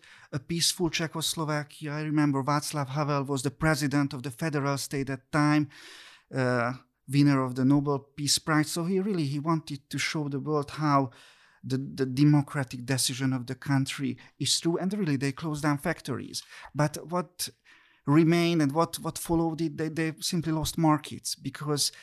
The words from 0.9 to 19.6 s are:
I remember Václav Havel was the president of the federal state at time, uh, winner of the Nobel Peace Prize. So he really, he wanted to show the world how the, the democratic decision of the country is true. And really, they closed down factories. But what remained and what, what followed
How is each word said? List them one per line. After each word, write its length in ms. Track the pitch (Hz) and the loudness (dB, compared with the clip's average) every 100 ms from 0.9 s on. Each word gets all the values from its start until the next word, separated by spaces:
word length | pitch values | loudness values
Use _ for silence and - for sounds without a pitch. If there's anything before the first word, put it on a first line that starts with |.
| - 165 165 151 - 151 151 143 - 156 | 0 -4 -4 -4 -4 -2 -2 -6 -10 -8
I 100 | 147 | -6
remember 400 | 156 151 147 135 | -2 2 4 2
Václav 460 | 131 147 - 156 131 | 0 0 -2 -4 -4
Havel 360 | 143 143 143 | -2 0 0
was 180 | 135 139 | 0 -2
the 80 | 135 | -4
president 640 | - 160 147 147 143 139 | -2 0 2 2 0 0
of 80 | 135 | -2
the 80 | 135 | -10
federal 480 | - 165 147 139 139 | -6 -4 -2 -2 -2
state 320 | - 143 139 | -4 -6 -6
at 200 | 135 - | -8 -4
time, 380 | 156 147 151 147 - - - - - _ | 2 4 4 2 -6 -20 -20 -20 -20 _
uh, 380 | 135 127 123 117 127 - _ - | -2 0 2 0 -4 -14 _ -2
winner 360 | 143 143 135 | 4 6 6
of 120 | 131 | 2
the 100 | 123 | 2
Nobel 340 | 131 143 143 139 | 4 4 4 -2
Peace 400 | - - 143 - | -4 -6 -2 -2
Prize. 320 | - 156 151 | 2 2 2
So 140 | 175 | -2
he 140 | 170 190 | -2 -2
really, 260 | 190 185 | 0 -2
he 140 | 143 143 | -2 -2
wanted 520 | 151 160 156 143 - | 0 0 -2 -12 -8
to 80 | 143 | -6
show 300 | - 160 143 | -4 -4 -4
the 120 | 139 | -4
world 300 | 135 151 139 | -2 -2 -2
how 400 | - 151 143 135 - - _ _ _ | -2 2 4 2 -4 -20 _ _ _
the, 140 | 123 131 | -4 -4
the 300 | 139 - 131 | -4 -4 -2
democratic 800 | 127 147 147 135 147 131 123 123 | 4 6 6 4 -4 -6 -8 -2
decision 480 | 131 - 127 135 | 0 0 0 -2
of 120 | 131 120 | -2 -4
the 80 | |
country 640 | 131 - 139 135 - 131 120 - _ | -8 0 0 0 -2 -6 -6 -12 _
is 200 | 131 - | -2 0
true. 200 | 165 175 | 0 0
And 140 | 180 | -2
really, 220 | 208 175 139 | -2 0 0
they 160 | 139 | -2
closed 320 | 135 160 151 | -4 -6 -2
down 120 | 151 143 | 0 0
factories. 640 | 185 156 - 110 95 - - - - | -2 -4 -6 -8 -8 -12 -12 -20 -12
But 220 | - 151 - 151 | -2 0 -2 -4
what 400 | 180 175 - - - _ - _ _ - | -4 -4 -8 -10 -10 _ -20 _ _ 4
remained 560 | 147 160 170 170 170 | 6 6 4 4 2
and 100 | 143 | 2
what, 260 | 147 165 - | 2 0 -2
what 180 | 156 - | -8 -8
followed 420 | - 170 165 156 | -2 0 0 -2